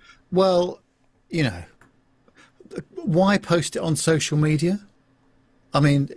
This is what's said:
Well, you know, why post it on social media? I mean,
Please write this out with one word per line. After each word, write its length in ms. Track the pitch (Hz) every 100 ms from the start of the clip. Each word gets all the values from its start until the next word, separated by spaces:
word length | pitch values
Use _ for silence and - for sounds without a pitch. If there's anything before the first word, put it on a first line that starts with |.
| - - -
Well, 480 | 175 190 175 180 - _ _ _ _ -
you 160 | 170
know, 180 | 135 87 85 _ _ _ _ _ _ _ - _ - - -
why 440 | - 311 160 190 202
post 380 | - 170 - -
it 40 |
on 160 | 165 147
social 400 | - 160 - 151
media? 420 | 151 156 170 202 - _ _ _ _ _ _ _ _
I 60 | 139
mean, 280 | 147 143 139